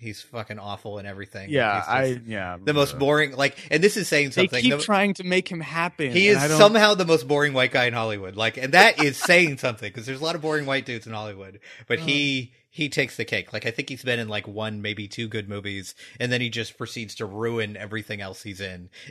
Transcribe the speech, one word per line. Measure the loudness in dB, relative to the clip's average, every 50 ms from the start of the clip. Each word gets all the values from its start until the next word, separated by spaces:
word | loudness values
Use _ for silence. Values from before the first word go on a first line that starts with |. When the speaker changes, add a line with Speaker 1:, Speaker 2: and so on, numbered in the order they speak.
Speaker 1:
he's | -14 -14 -14 -14 -16
fucking | -14 -12 -12 -12 -10 -12 -12
awful | -10 -10 -10 -10 -10 -10 -10 -10
and | -10
everything. | -12 -12 -12 -14 -14 -14 -14 -8 -2
Speaker 2:
Yeah, | 0 2 2 2 2
Speaker 1:
He's | 0 0 0 0 0 0 0 -2
just | -4 -8
Speaker 2:
I, | -8
yeah. | -8 -6 -6 -6 -8 -6 -2
Speaker 1:
the | 0 2
most | 2 2 2 0 0
boring, | 2 2 4 4 2 0 0
like, | 0 0 0 0 -4 -6 -2
and | 2 4 4
this | 4 2
is | 2 -2 0
saying | 2 2 2 2
Speaker 2:
They | 2 2 2
Speaker 1:
something. | 2 2 2 2
Speaker 2:
keep | 2 2 2
Speaker 1:
The | 0
Speaker 2:
trying | 0 2 2 2 2 0
to | -2 -4
make | -2 0 0 0 -2
him | -6 -8
happen, | -8 -6 -4 -2 -2 -2 -2 -4 -4 0 2
Speaker 1:
He | 4 6 6
Speaker 2:
and | 6
Speaker 1:
is | 6 4
Speaker 2:
I | 4
don't | 6 8
Speaker 1:
somehow | 8 8 8 8 6 6 4
the | 4 2
most | 4 4 2 4 2
boring | 2 2 2 2 2
white | 2 2 2 2
guy | 2 2
in | 2 0
Hollywood. | 0 -2 -2 -4 -4 -8 -8 -4
Like, | -2 -2 -2 -2
and | -2 -2 4 8
that | 8 8 8 8 4 2
is | 0 0
saying | 0 4 6 6 6 6 4 2 -2
something, | -4 -4 -4 -4 -8 -10 -10
'cause | -10 -10
there's | -10 -8 -6
a | -4
lot | -4 -4
of | -4 -2
boring | -2 -2 -2 -2
white | 0 -2 -2 -2
dudes | -4 -8 -10 -8
in | -10 -10
Hollywood, | -10 -10 -10 -12 -14 -16 -18 -20 -20 -20 -20 -20 -12 -6
but | -2 -2 -2
he, | 0 0 0 2 2 0 -2 -2 -4 -8 _
Speaker 2:
Oh. | _ _ _
Speaker 1:
he | -8 -6 -6 -2
takes | 0 0 -2 -2 -2
the | -6 -6
cake. | -4 -4 -6 -4 -6 -8
Like, | -6 -6
I | -6
think | -4 -6 -6 -8
he's | -8 -8 -4
been | -2 -2 -2
in, | -2 -4
like, | -6 -8 -8 -8
one, | -8 -6 -6 -6 -6 -6 -6
maybe | -6 -6 -6 -8 -10
two | -8 -8 -8 -6
good | -6 -8 -8 -8
movies, | -8 -8 -8 -8 -10 -10 -10 -14 -16 -18 -20 -18 -10 -8
and | -4 -2 -2
then | -2
he | -2 -4
just | -4 -6 -8 -8 -10
proceeds | -12 -12 -12 -10 -10 -12 -12 -10
to | -10 -10
ruin | -8 -6 -4 -4 -4 -2 -2 -4 -4 -6
everything | -10 -12 -10 -8 -10 -8 -8 -10 -10
else | -10 -12 -12 -14 -14
he's | -14 -12 -10
in. | -10 -12 -12 -12 -16 -18 _ -20 -8 -2